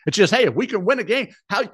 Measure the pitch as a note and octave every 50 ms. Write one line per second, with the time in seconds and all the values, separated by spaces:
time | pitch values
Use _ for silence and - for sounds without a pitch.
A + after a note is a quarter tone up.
0 | - D#3 - G#3 G3 E3 G#3 B3+ B3 D#3+ A2+ D3 B3+ - - G3+ F3+ G#3 C4+ B3+
1 | G3+ D#3 A3+ C4+ A#3 - - _ _ - G3 G3+ C4 -